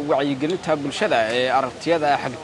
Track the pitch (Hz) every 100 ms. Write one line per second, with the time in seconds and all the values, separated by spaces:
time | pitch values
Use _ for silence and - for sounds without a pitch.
0 | 147 139 143 135 156 180 175 156 143 -
1 | 208 127 110 123 127 127 131 120 156 165
2 | 147 135 139 120